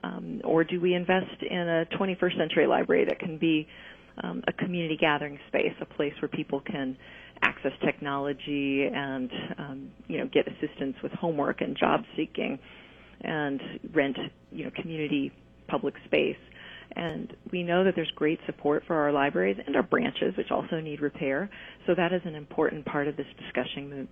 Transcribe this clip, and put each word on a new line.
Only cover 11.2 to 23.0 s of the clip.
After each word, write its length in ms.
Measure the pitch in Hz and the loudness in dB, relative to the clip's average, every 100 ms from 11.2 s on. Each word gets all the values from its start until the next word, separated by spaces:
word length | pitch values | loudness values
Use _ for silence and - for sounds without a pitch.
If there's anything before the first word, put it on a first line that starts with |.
| 175 156 139 127 | -2 0 0 0
and 160 | - 143 | -2 2
job 260 | 160 156 - - | 2 2 -2 -6
seeking 400 | 156 - - 139 - - - - - - | -4 -4 -4 -4 -10 -20 -20 -20 -20 -10
and 400 | - 156 147 139 - - - | -6 -2 -2 -4 -6 -10 -2
rent, 240 | 156 139 127 - - - | 2 2 2 -6 -10 -16
you 120 | - | -10
know, 80 | 151 - | -8 -8
community 500 | 165 160 151 147 139 - - - - | -6 -4 0 0 0 -6 -20 -20 -4
public 260 | 143 139 - - | -2 -2 -6 0
space? 320 | 156 151 143 - - - - - - | 2 4 0 -10 -18 -16 -16 -12 -6
And 400 | 170 160 - - - | -4 -4 -8 -12 -6
we 120 | 180 | -4
know 200 | 175 175 190 | 2 6 6
that 100 | 175 | 4
there's 160 | 160 | -2
great 280 | - 151 165 - | 0 2 2 -4
support 380 | 160 143 151 - | -2 2 2 2
for 100 | 165 | 2
our 160 | 147 | 4
libraries 460 | 143 139 170 185 196 - | 4 4 4 2 0 0
and 100 | 139 | 0
our 60 | |
branches, 560 | - - - - - 190 | 2 2 2 0 0 0
which 140 | - | 0
also 280 | - 147 165 | 0 0 -4
need 220 | 160 147 | -4 -2
repair. 480 | 147 - 139 135 202 - - - - | -4 -2 -2 0 -2 -8 -18 -8 0
So 80 | 175 | 4
that 180 | 170 | 4
is 80 | 180 | 2
an 120 | 175 156 | -2 -8
important 500 | 147 - 175 156 143 | -8 2 2 2 -4
part 220 | 151 | 0